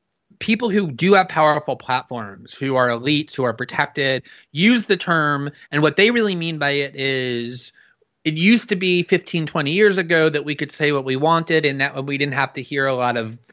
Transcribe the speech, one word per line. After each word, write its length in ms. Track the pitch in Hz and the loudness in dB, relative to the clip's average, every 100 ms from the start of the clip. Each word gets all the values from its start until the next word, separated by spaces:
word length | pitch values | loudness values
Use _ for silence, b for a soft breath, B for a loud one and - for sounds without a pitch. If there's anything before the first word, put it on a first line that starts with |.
| _ _ _ _ | _ _ _ _
people 320 | - 220 240 | -2 0 0
who 200 | 202 175 | 0 0
do 240 | 117 175 | 0 4
have 140 | 196 180 | 4 4
powerful 480 | 165 156 147 - 131 | 2 2 2 -2 -8
platforms, 800 | - 131 - 120 104 95 - | -4 -4 -4 -10 -12 -14 -18
who 220 | - 135 131 | -8 -2 2
are 120 | 123 | 2
elites, 460 | 117 131 151 151 | 0 0 0 -2
who 80 | - | -2
are 80 | 127 | -2
protected, 720 | 113 127 - 143 - 135 127 B B B | -2 -6 -4 -4 -2 -2 -2 B B B
use 340 | 147 208 247 208 | 0 4 4 2
the 100 | 185 | -2
term. 540 | - 165 147 143 143 B B | 0 0 0 -2 -4 B B
And 100 | 147 | 2
what 140 | 156 151 | 2 4
they 140 | 208 | 4
really 260 | 240 214 175 | 4 0 -2
mean 220 | 165 156 | -4 -2
by 120 | 143 | -2
it 240 | 143 139 | 0 -2
is 800 | 143 135 135 127 120 117 127 - b b b _ _ | -4 -2 -2 -2 -4 -6 -8 -14 b b b _ _
it 100 | 160 | -6
used 340 | 156 185 233 - | 0 4 4 2
to 80 | 190 | -2
be 260 | 185 180 | 0 0
fifteen, 440 | 175 180 - 170 156 | 2 0 0 -4 -4
twenty 260 | 165 143 | -2 -2
years 260 | 180 208 190 | 2 4 2
ago 300 | 165 165 160 | 2 2 2
that 160 | 147 | 2
we 100 | 143 | -4
could 160 | 143 135 | -6 -6
say 220 | - 151 | -2 0
what 120 | 143 | 0
we 120 | 131 131 | -2 0
wanted 500 | 156 165 160 160 147 | 2 2 2 2 2
and 140 | 139 | 0
that 240 | 139 139 | -2 -4
we 120 | 139 139 | -6 -4
didn't 160 | 143 | -2
have 180 | 135 135 | -2 -4
to 80 | - | -6
hear 240 | 123 143 135 | -8 -2 -2
a 80 | |
lot 220 | 127 123 120 | 0 -2 -2
of 220 | 110 117 _ | -6 -10 _